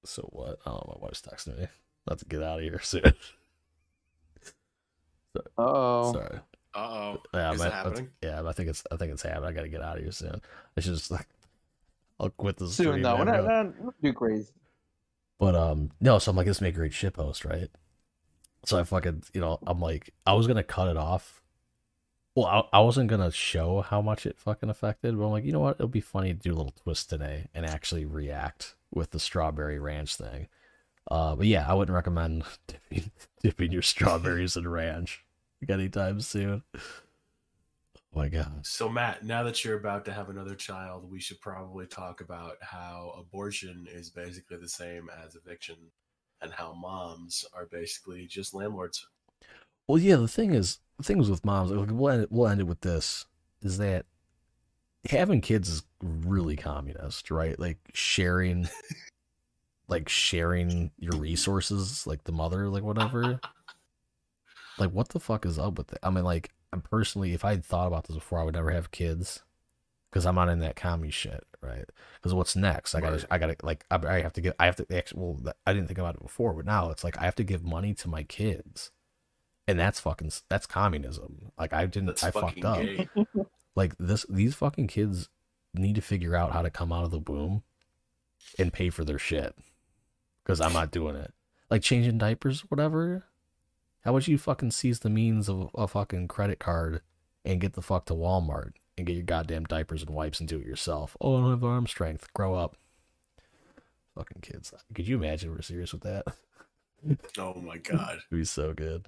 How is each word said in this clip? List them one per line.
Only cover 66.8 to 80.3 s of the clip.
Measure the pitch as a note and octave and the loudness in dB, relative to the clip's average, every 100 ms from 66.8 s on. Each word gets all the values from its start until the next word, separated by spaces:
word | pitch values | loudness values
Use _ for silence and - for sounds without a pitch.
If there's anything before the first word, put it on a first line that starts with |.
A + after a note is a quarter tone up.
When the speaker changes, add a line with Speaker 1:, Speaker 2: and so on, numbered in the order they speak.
Speaker 1:
personally, | - A2 G#2 G2+ F#2+ | -2 0 0 0 -2
if | F2 G2+ | 0 0
I | |
had | G#2 | 0
thought | - F2 F2+ | 0 0 0
about | E2+ - | 0 -4
this | D#2+ | -8
before, | - E2+ | -4 -2
I | |
would | D#2+ D#2+ | 0 0
never | D#2+ | 0
have | E2+ E2+ | 0 -2
kids, | - E2+ E2 F#2 - _ _ _ _ _ _ _ | -4 -2 -2 -4 -8 _ _ _ _ _ _ _
'cause | G2 F2+ | 0 2
I'm | F2+ | 4
not | F2+ | 4
in | E2+ | 2
that | D#2+ - | 0 -2
commie | F2+ E2+ D#2 | -2 -2 -2
shit, | - - - - - | -6 -6 -8 -12 -14
right? | C2 A#1+ - - - - | -10 -10 -12 -18 -20 -6
'Cause | F2+ | 0
what's | F2+ F2+ F#2+ | 2 2 4
next? | F#2+ D#2 - | 2 2 -2
I | D#2+ | 0
gotta, | D#2+ D#2 | 0 -2
Speaker 3:
Right. | - | 0
Speaker 1:
I | F2+ | 0
gotta, | D#2+ E2 | 2 -2
like, | - D#2+ - | -4 -6 0
I, | F2+ D#2 | 0 2
I | F#2 | 0
have | E2 | 0
to | - | -2
give, | F2+ - | -2 4
I | F2 | 4
have | F2 | 4
to, | F2 | -2
act-, | F2+ - | -2 -2
well, | - F2+ D2 | -4 -6 -4
th-, | B1 - - | -8 -6 0
I | |
didn't | G2 E2+ | 0 0
think | F2+ | -2
about | F2 E2+ | -4 -4
it | |
before, | - - A#2 | -12 -2 0
but | E2 D#2 | 0 0
now | G#2 E2+ | 0 0
it's | D#2 E2+ | -4 -6
like, | - | -2
I | |
have | F2 - | -2 0
to | G2+ | -2
give | F#2 | -2
money | E2+ E2 G2+ | -2 -2 -2
to | G#2 F2 | -2 -4
my | D#2 | -6
kids. | D2+ - G#2+ F#2+ - - - _ _ _ _ _ _ _ - | -8 -2 -2 -2 -6 -16 -18 _ _ _ _ _ _ _ 0
And | F2+ | 2
that's | F2 - | 2 2
fucking | - F2+ | -4 -4
s-, | D#2 | -6